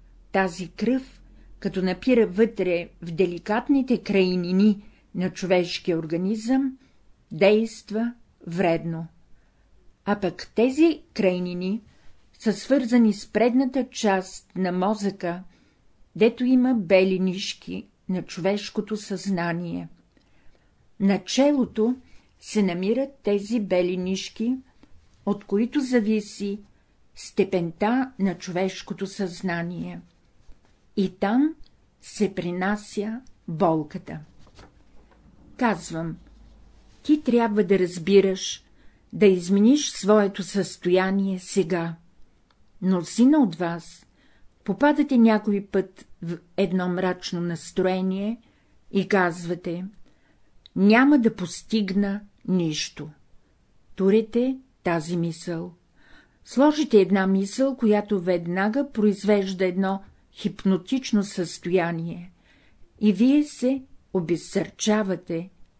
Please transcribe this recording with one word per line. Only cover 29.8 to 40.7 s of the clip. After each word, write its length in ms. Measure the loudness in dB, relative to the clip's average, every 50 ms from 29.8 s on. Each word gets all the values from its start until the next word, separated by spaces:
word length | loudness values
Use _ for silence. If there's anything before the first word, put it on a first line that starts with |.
| -10 -10 -12 -14 -16 _ _ _ _ _ _ _ _ -20 -20 -20 _ _ _ _ _ _ _
И 120 | -2 -2 -2
там 460 | -4 -4 -2 0 2 2 2 0 -2 -6 -16 -20 _ _ _ _ _ _
се 340 | -14 -10 -4 -2 -2 -2 -2
принася 840 | -4 -6 -6 -4 -4 -2 -2 -4 -4 -6 -8 -8 -6 -6 -6 -8 -10 -12 -18 -20 _ _
болката. 720 | -10 -2 0 2 2 2 0 -2 -6 -10 -12 -12 -12 -14 -14 -14 -18 -20 -20 -20 -20 _ -20 -20 -20 _ _ _ _ -20 -20 -20 _ _ _ _ -20 _ -20 -20 -18 -4
Казвам, 600 | -2 0 0 0 -2 -6 -8 -8 -8 -8 -8 -10 -12 -16 -20 -20 -20 -20 -20 -20 -20 -20 -20 -20 _ _ _ _ _ 0
ти 180 | 0 0 2
трябва 420 | 2 2 2 2 2 2 2 0 2
да 160 | 2 2 2
разбираш, 840 | 2 0 -4 -4 0 4 6 6 6 4 2 -4 -6 -10 -10 -12 _ _ _ _ -20 -20 -20 _ _ _ 0
да 120 | 4 6
измениш 640 | 6 6 4 2 2 4 6 6 6 6 4 2 -2
своето 520 | -6 -2 2 4 4 4 4 2 -2 -6 -8
състояние 960 | -4 -4 -4 -4 -4